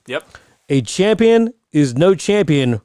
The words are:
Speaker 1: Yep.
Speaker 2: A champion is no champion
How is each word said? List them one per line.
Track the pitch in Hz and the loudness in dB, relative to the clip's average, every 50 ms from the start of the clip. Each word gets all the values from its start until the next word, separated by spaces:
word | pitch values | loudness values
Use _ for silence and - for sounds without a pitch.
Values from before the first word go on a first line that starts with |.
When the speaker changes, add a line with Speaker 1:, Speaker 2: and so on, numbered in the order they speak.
| _ - | _ -10
Speaker 1:
Yep. | 180 156 - _ - - _ _ _ _ _ - | -10 -10 -10 _ -20 -20 _ _ _ _ _ -4
Speaker 2:
A | 143 135 | -2 -2
champion | 117 - - - 190 208 220 196 226 226 226 226 226 226 - _ _ _ | -2 -4 -4 -2 0 0 2 2 2 2 4 2 2 -2 -4 _ _ _
is | - 151 147 131 117 | -2 0 0 0 0
no | 131 165 190 196 | 2 2 2 2
champion | 160 - - 208 208 190 160 151 143 131 123 117 104 - | 0 -2 -2 -2 0 0 0 0 0 0 0 -2 -4 -8